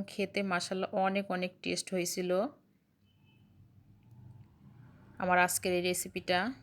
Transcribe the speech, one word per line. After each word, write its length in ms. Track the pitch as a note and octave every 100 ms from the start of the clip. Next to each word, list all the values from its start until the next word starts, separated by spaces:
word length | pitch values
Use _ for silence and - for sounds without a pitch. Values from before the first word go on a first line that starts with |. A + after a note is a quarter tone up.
| G3
খেতে 320 | - G3 G3+
মাশাআল্লাহ 480 | G3 F3+ - F#3 F#3+ G3
অনেক 240 | F#3+ G3 G3
অনেক 220 | F3+ F3+ -
টেস্ট 260 | F3 F3+ -
হয়েছিল 400 | F#3 F3 - F3+ F#3 C4 - _ _ _ _ _ _ _ _ - - - - - - - - - - - - - - - - - -
আমার 200 | F3+ F3+
আজকের 340 | F3+ - F#3
এই 80 | F3+
রেসিপিটা। 560 | F3+ F3+ F#3 F#3 - F3+ A3 C4+